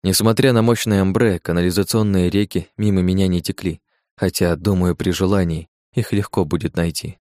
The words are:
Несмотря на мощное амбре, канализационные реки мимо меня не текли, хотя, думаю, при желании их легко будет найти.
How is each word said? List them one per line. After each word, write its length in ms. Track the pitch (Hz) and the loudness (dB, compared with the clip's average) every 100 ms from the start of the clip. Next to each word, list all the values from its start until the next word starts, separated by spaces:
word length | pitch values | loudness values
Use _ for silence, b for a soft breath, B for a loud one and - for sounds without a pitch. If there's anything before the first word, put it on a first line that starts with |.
| 95 | 0
Несмотря 460 | 92 110 113 135 | 2 2 2 2
на 100 | 117 | 4
мощное 400 | 113 117 - 101 | 4 2 2 2
амбре, 380 | 95 95 113 87 | 2 2 0 0
канализационные 880 | - 85 90 90 95 113 107 95 90 | -2 0 0 0 0 0 2 2 2
реки 380 | 98 104 90 - - | 2 0 -4 -8 -4
мимо 260 | 107 95 | 0 2
меня 240 | 90 92 95 | 2 2 2
не 160 | 90 | 0
текли, 380 | - - 95 80 _ _ _ _ | -4 -6 -6 -8 _ _ _ _
хотя, 380 | - - 87 | -2 0 0
думаю, 400 | 82 90 92 90 | 0 0 0 0
при 160 | 85 92 | 0 -4
желании 580 | 85 95 101 87 80 85 _ _ | 0 0 0 0 -4 -10 _ _
их 180 | - 113 | -8 -4
легко 320 | 101 98 - | -4 -2 -4
будет 320 | 82 82 78 - | -2 -2 -4 -2
найти. 420 | 85 - - - | -4 -4 -12 -16